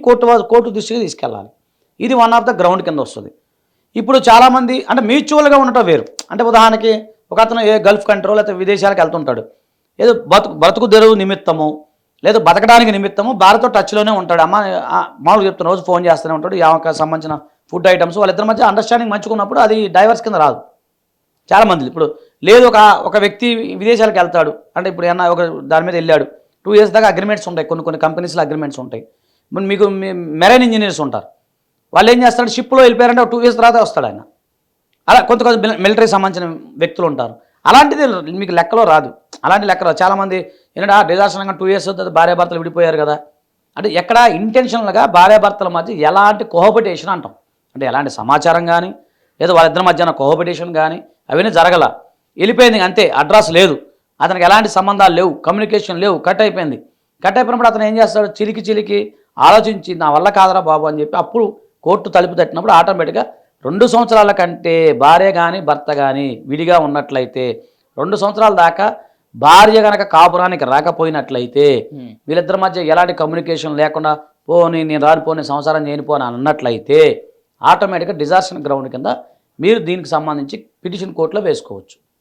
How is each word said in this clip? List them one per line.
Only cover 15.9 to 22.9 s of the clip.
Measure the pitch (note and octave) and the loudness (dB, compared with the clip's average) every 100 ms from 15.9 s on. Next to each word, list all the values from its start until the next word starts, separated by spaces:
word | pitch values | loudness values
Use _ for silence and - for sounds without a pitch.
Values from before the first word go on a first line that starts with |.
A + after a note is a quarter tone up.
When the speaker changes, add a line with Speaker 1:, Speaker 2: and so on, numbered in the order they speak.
| F3 F3 | 0 2
Speaker 1:
చేస్తూనే | D#3 D#3+ D#3+ | 0 -2 -6
ఉంటాడు, | E3+ F#3+ | -4 0
ఈ | |
ఆమెకు | D#3+ D#3+ E3 D3+ | 2 2 -2 -4
సంబంధించిన | D#3 D#3+ D#3 D3 - _ _ | -4 -4 -8 -10 -12 _ _
ఫుడ్ | F3 F#3 | -2 2
ఐటమ్స్, | F3 E3+ F#3+ | 2 0 -2
వాళ్ళిద్దరి | G3 F#3+ G#3+ | -2 -2 -2
మధ్య | A3 | 0
అండర్‌స్టాండింగ్ | A3+ G3+ G#3+ A#3+ A#3 | 0 0 0 -2 -2
మంచిగా | G#3 G#3 G#3+ | -6 -6 -6
ఉన్నప్పుడు | G3+ - A3 | -2 0 2
అది | A3 G3+ E3+ | 2 0 2
డైవర్స్ | G#3+ A#3 A3+ | 2 2 -2
కింద | F#3+ | 0
రాదు. | D3+ A2+ - _ _ _ _ _ _ _ - | 0 -2 -10 _ _ _ _ _ _ _ -2
చాలామంది | F#3+ A3 E3+ B2+ | 2 2 0 -4
ఇప్పుడు | E3 D3+ - _ _ | -4 -6 -6 _ _
లేదు | D#3+ A#3 A#3+ | 4 6 6
ఒక, | G#3+ G#3 | 6 4